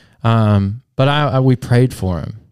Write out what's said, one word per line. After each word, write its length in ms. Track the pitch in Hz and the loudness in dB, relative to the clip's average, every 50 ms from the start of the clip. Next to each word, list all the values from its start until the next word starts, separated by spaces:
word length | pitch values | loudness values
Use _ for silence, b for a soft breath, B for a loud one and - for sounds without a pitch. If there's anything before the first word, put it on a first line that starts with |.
| B B B B - | B B B B -2
Um, 580 | 117 117 113 110 104 104 98 98 98 107 123 - _ _ | 0 2 2 2 2 2 2 0 -2 -4 -8 -12 _ _
but 120 | - 131 | -2 0
I, 200 | 143 143 151 147 | 0 0 0 0
I, 120 | 135 131 131 | 0 0 0
we 140 | 131 131 127 | 2 2 0
prayed 380 | - - - 120 120 131 127 - | 0 0 0 0 2 2 0 -2
for 260 | - - 92 90 80 | -4 -6 -4 -4 -6
him. 200 | - - - - - _ | -8 -10 -12 -14 -18 _